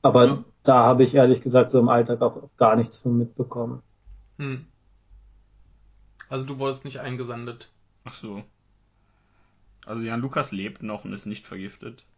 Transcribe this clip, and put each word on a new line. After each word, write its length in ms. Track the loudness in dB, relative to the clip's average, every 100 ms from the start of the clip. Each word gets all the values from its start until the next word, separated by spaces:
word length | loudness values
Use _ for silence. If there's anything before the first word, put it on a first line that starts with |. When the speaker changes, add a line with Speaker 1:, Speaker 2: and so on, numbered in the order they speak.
Speaker 1:
Aber 260 | 6 6 6
Speaker 2:
Ja. 180 | 4 -8 _
Speaker 1:
da 200 | 2 4
habe 180 | 6 6
ich 120 | 4
ehrlich 280 | 6 4 4
gesagt 280 | 2 2 4
so 80 | 2
im 120 | 4
Alltag 320 | 2 0 0
auch 260 | -2 -4 -20 _
gar 180 | 2
nichts 220 | 2 -2 -6
von 180 | -2 -2
mitbekommen. 640 | -2 -6 -10 -8 -10 -12 _ _ _ -20 _ _
Speaker 2:
Hm. 260 | -10 -10 -14 _ _ _ _ -20 _ _ _ _ _ _ _ _ _ _ -12
Also 160 | -10 -10
du 120 | -8
wurdest 280 | -8 -8 -12
nicht 140 | -14
eingesandet? 680 | -12 -10 -10 -12 -14 -16 -20 _ _ _
Speaker 3:
Ach 100 | -20
so. 280 | -18 -16 -16 -16 _ _ _ _ _ _ _ _ _ _ _ _ _ -16
Also 180 | -12
Jan 160 | -8 -8
Lukas 320 | -6 -8 -8
lebt 300 | -8 -10 -12
noch 220 | -12 -12 -12
und 60 |
ist 100 | -14 -14
nicht 200 | -16 -16
vergiftet. 580 | -16 -16 -16 -20 -20 _